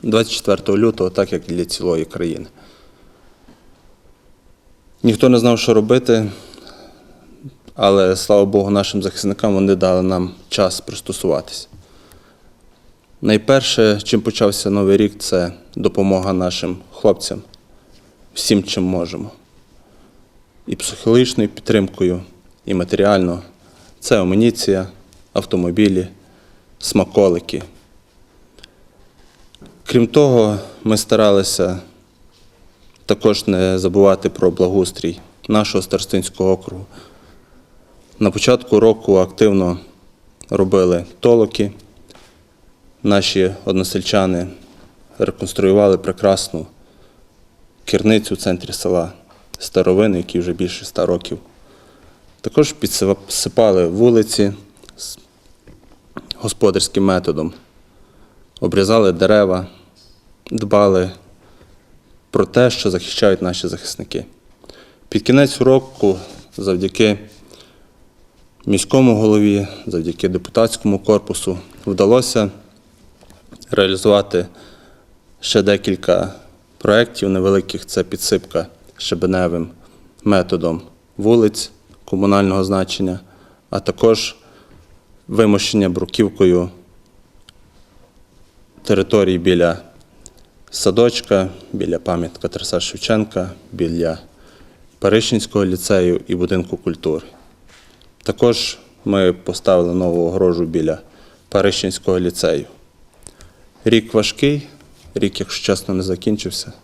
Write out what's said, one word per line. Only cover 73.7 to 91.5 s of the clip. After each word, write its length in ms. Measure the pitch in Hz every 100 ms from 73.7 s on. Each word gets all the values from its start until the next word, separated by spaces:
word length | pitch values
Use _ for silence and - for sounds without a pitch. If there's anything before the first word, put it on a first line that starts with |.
реалізувати 720 | - 95 95 110 101 98 90 87 - - - _ _ _ _ _ _
ще 220 | - 214
декілька 720 | 98 101 143 92 - 90 98 - - _ _ _
проєктів 520 | - 104 117 - 98
невеликих. 560 | 95 92 98 - - -
Це 180 | -
підсипка 640 | 90 - - 98 - 85 82 _ _ _
щебеневим 720 | - 87 92 92 90 85 82 - - _ _ _
методом 580 | - 98 90 90 85 85 - _ _ -
вулиць 540 | 101 117 110 104 - _ _ _ -
комунального 580 | 95 98 101 98 95
значення, 560 | 95 98 92 - 95 92 - _ _ _ _
а 100 | -
також 560 | - - 113 110 - - _ _ _ - _ - _ _ -
вимощення 640 | 101 110 101 - 107 95
бруківкою 800 | 90 90 - 104 - 92 90 87 - _ _ _ _ _ _ _ _ _ _ _ _ _ _ _ _ _ _ _ _
території 540 | - 98 95 107 95 92
біля 400 | 87 87 85 82 - _ _ _ - _ _ _ _
садочка, 800 | - 104 95 120 120 - 101 95